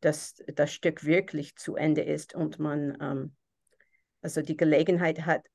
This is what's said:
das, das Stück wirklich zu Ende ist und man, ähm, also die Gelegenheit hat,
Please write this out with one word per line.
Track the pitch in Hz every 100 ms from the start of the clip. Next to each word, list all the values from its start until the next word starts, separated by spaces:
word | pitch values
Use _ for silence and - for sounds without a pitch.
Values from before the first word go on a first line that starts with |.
das, | 160 151 - - -
das | 156 147
Stück | - 170 160
wirklich | 151 170 190 151 143 -
zu | - -
Ende | 156 151
ist | 151 151 - -
und | 156 -
man, | 151 147 143 -
ähm, | 143 139 139 - _ _ _ _ _ _ _ _
also | 170 156
die | 151 156
Gelegenheit | 160 147 165 175 170 165 160
hat, | 156 -